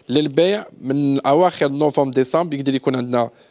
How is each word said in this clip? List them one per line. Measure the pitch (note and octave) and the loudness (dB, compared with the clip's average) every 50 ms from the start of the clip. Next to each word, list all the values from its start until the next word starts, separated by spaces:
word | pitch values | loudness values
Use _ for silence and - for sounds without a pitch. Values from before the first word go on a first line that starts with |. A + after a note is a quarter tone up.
| _ - | _ -2
للبيع | B2 D3+ D3+ D3 C3+ E3 E3+ F#3 G3+ G#3+ G3+ - - - | 0 0 0 0 2 2 2 2 2 -2 -6 -12 -18 -12
من | - C3 C3+ C#3+ C#3+ C#3 C#3 C3 - | -6 -4 -2 0 0 0 0 0 2
اواخر | C3 C#3+ E3 F#3 F3+ - - D3+ C#3 | 2 4 4 4 2 2 0 -2 -2
نوفمبر | C#3 D3 D3+ D3 C3 D3+ C#3 C3+ | 0 0 -2 0 0 0 0 0
ديسمبر | B2+ C3 C3 - - D#3+ F3 E3 D3 | 0 0 0 0 0 -2 -2 -2 -4
يقدر | C#3 C#3 C#3 C3+ | -6 -4 -2 -2
يكون | B2+ - D3 C3 | -2 -2 -2 -2
عندنا | B2+ B2 B2 B2 A#2+ A#2 A#2 - _ _ _ | -2 -4 -2 -2 -2 -2 -2 -6 _ _ _